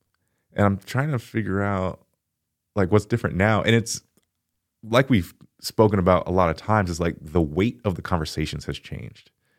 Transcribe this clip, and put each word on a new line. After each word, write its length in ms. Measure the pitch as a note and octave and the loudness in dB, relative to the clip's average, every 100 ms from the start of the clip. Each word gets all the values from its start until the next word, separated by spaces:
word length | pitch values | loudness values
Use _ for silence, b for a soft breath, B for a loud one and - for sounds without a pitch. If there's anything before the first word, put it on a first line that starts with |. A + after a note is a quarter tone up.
| _ _ _ _ _ | _ _ _ _ _
and 120 | - G2+ | 0 0
I'm 120 | G2 | 0
trying 340 | - B2 D3+ | -4 -4 -2
to 80 | B2 | -4
figure 420 | - A2+ G2 F#2+ | -6 -6 -4 -2
out, 440 | G2+ F#2+ F#2 - _ _ _ _ _ _ _ G#2 | -2 -2 -4 -6 _ _ _ _ _ _ _ -2
like, 160 | F2+ | 2
what's 140 | G#2 - | 2 2
different 300 | A#2 - E2+ | -2 -2 2
now. 260 | G#2 G#2 | 2 2
And 120 | - A#2 | 2 2
it's 260 | A2+ - - _ _ _ _ _ _ _ | 0 -8 -14 _ _ _ _ _ _ _
like 260 | A2 A#2+ C#3 | 0 2 4
we've 240 | A2 E2 - - _ | 2 0 -8 -20 _
spoken 380 | - - A2 G2+ | -4 2 4 4
about 280 | F2+ F2+ - | 4 2 2
a 40 | |
lot 180 | F#2 E2+ | 2 2
of 80 | D#2+ | 0
times, 320 | - A2 F2+ | 0 0 0
is, 100 | E2 | -2
like, 160 | E2+ - | -4 -4
the 200 | D2+ E2+ | -4 0
weight 400 | D2+ D#2 A2+ - G#2 | 0 0 -2 -2 -6
of 100 | E2 | -6
the 60 | |
conversations 640 | - F2 D2+ - D2+ D2+ - | -4 -4 -4 -6 -6 -6 -10
has 120 | C#2+ | -12
changed, 540 | - - - - _ _ _ | -12 -14 -14 -18 _ _ _